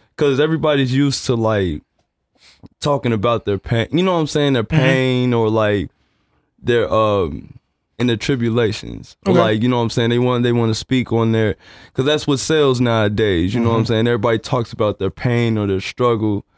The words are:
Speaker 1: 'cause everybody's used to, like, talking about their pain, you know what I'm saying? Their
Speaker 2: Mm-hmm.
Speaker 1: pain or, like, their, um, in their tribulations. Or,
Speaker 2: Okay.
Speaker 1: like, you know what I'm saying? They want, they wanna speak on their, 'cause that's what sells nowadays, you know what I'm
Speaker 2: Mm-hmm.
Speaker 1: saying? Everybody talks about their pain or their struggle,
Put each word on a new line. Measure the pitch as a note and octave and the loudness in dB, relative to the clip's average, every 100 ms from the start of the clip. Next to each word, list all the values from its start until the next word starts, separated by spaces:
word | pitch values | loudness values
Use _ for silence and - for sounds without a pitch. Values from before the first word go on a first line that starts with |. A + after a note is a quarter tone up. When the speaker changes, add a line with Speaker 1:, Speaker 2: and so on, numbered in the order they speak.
| _ - | _ -2
Speaker 1:
'cause | C#3+ C3+ | 0 2
everybody's | D#3+ D#3+ D3+ C#3+ B2+ | 0 0 0 0 0
used | C3 C#3+ - - | 2 0 -2 -2
to, | A#2 | 0
like, | A2 G#2 F#2 D2+ _ _ _ _ _ _ _ _ - - | 0 0 -2 -4 _ _ _ _ _ _ _ _ -20 -8
talking | D3+ C#3 B2 | -2 -2 -2
about | A2+ A#2+ A2+ - | 0 0 -2 -2
their | G2 | -4
pain, | - A#2 - | -2 -2 -2
you | E3+ | 0
know | F#3+ | 0
what | F3 | 0
I'm | D3+ | -2
saying? | D3+ C#3+ | 0 0
Their | B2+ | 0
Speaker 2:
Mm-hmm. | G#2+ D#3+ | 0 0
Speaker 1:
pain | C3 C3 C3 B2+ B2 | 2 2 0 0 0
or, | A#2 A2 | 0 2
like, | A2 G#2+ G#2 C3 _ _ _ _ _ _ _ | 2 0 0 -2 _ _ _ _ _ _ _
their, | A2+ A#2+ G2 | 0 0 2
um, | G#2+ A2 G2+ E2 A#1 - - _ _ _ - | 0 2 0 -2 -6 -14 -20 _ _ _ -4
in | B2 | -2
their | A2+ | -2
tribulations. | - C3+ A#2 A#2 A2 - A#2 A2 - - G3 | -2 -2 0 0 0 -2 -10 -14 -16 -6 2
Or, | |
Speaker 2:
Okay. | F3 | 4
Speaker 1:
like, | C#3 A2 | 4 2
you | B2 | 0
know | B2 | 0
what | |
I'm | A2+ | 0
saying? | - A#2 | 0 0
They | A#2+ | 2
want, | B2 B2 | 2 0
they | A#2+ | 0
wanna | A#2+ A2+ | 2 0
speak | A2 - C3 A2+ | -2 -2 -2 0
on | A2+ A2+ | 0 0
their, | A2 G#2+ - - - - | 2 0 -2 -12 -20 -10
'cause | - C3+ | -4 0
that's | D3+ - | 0 0
what | C3+ | -2
sells | - D#3 C#3+ B2 | 0 2 2 2
nowadays, | B2 A2+ G#2+ G#2+ G#2+ F2 F#2 | 2 2 0 0 0 2 0
you | A#2+ | 0
know | A#2 | 0
what | A2+ | 0
I'm | |
Speaker 2:
Mm-hmm. | A2 | 0
Speaker 1:
saying? | A2 A#2 | 0 0
Everybody | A#2 A#2+ A2+ | 0 0 -2
talks | - B2+ A2 | -2 -4 -4
about | - G#2+ G2 | -4 -4 -2
their | F#2+ | -6
pain | - B2+ A#2+ A#2 G#2+ | -4 -2 0 0 0
or | G#2 | 0
their | F#2+ | -2
struggle, | - - B2 A2+ A2 G2+ - | -4 -2 0 0 -2 -4 -6